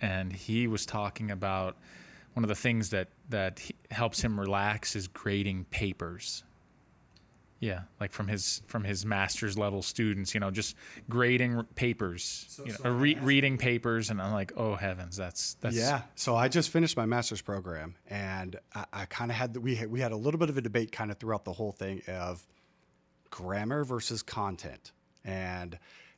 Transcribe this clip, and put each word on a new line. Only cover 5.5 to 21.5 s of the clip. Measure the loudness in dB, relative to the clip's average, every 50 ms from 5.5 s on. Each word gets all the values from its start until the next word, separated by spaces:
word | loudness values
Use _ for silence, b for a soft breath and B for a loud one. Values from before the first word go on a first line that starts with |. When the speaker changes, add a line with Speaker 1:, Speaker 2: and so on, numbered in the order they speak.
| 0 -2 -4
Speaker 1:
papers. | -4 -2 0 0 0 -2 -4 -6 -8 -8 -8 -6 -6 -6 -8 -10 -14 -20 -20 _ _ _ _ _ _ _ _ _ -20 -20 -20 -20 -20 _ _ _ _ -10 -6
Yeah, | -4 -2 -2 -4 -6 -10 -8 -6
like, | -6 -6 -4
from | -4 -2 0
his, | 0 0 0 0 -2 -2 -4
from | -4 -4 -2 0
his | 0 0 0 0
master's | 0 2 2 2 2 0 0 -2 -2 0
level | 0 0 0 0 0
students, | -2 -2 0 2 2 2 2 2 0 0 0
you | 0
know, | 0 0
just | 0 -2 -2 -4 -4 B B B B B B -2
grading | 2 4 4 6 6 4 4 2 2
r-, | 0 -2 -4 -2
papers, | 0 2 2 2 2 0 -2 -2 -4 -4 -6 -6 -6 -10 -12
Speaker 2:
So, | -14 -12 -10
Speaker 1:
you | -8
know, | -6
Speaker 2:
so | -2 0 2
Speaker 1:
or | 4
re-, | 6 6 6 4
Speaker 2:
fast. | 4 4
Speaker 1:
reading | 6 6 6 6 6 4
papers, | 4 4 4 4 4 4 2 2 2 2 2
and | 0 0
I'm | 0 0 2
like, | 0 0 -2 -2
"Oh, | 0 0 0 0
heavens, | 0 0 -2 -2 -2 -6 -8 -6
that's, | -6 -6 -6 -4 -4 -4 -4 -4
that's" | -2 -2 0 2
Speaker 2:
Yeah, | 4 4 4 2 2 0 -4 -8
so | -4 0 2 4
I | 6 6 6
just | 6 4 4 4
finished | 6 4 4 4 4
my | 2 2
master's | 4 4 2 2 0 -2 -4
program, | -4 -4 -4 -4 -4 -4 -6 -6 -6 -8 -10 -14 -12 -8
and | -6 -6 -4 -4 -4 -4 -6 -6 -8 -12 -12 _ -10
I, | -10 -8 -8
I | -8 -8 -8
kinda | -6 -6 -4 -2 -2 0
had | 0 0 -2 -2
the, | -2
we | -2 0 0
had, | 0 -2 -2
we | -2 0
had | 0 0 0
a |
little | 0 0 0 2 2
bit | 2 2
of | 2
a | 0
debate | 0 2 2 2 0 0
kinda | -2 -4 -4 -4 -6
throughout | -6 -4 -2 -2 -2 -2
the | -4